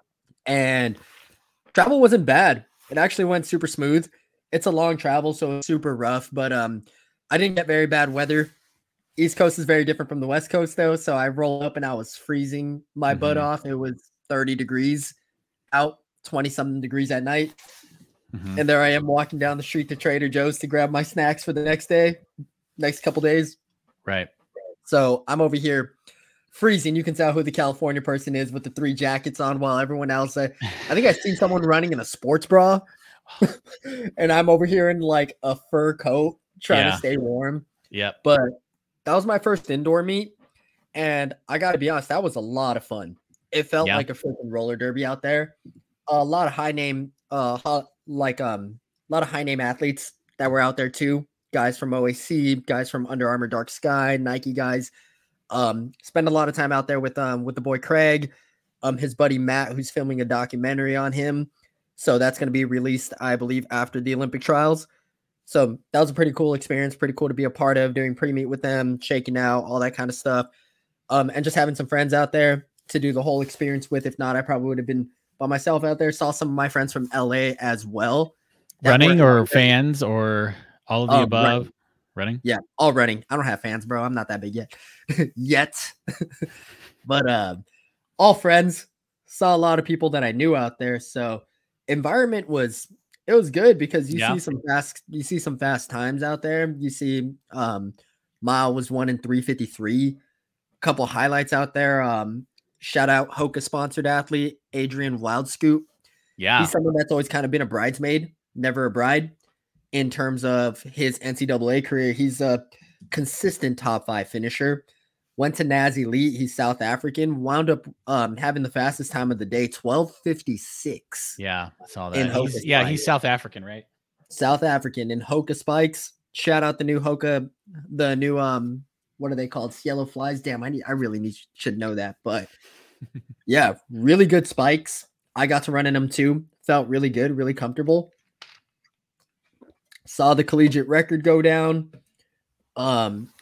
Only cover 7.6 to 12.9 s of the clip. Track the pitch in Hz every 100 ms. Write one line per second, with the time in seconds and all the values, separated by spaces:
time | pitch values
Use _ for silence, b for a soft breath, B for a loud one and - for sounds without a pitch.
7.6 | 156 156 156 151 143 135 143 151 151 _
8.6 | _ _ _ _ _ - 165 - 170 165
9.6 | 156 156 147 151 143 147 131 151 156 180
10.6 | 160 - 165 160 160 135 135 135 147 143
11.6 | 147 147 135 117 113 - - 143 139 143
12.6 | 147 143 -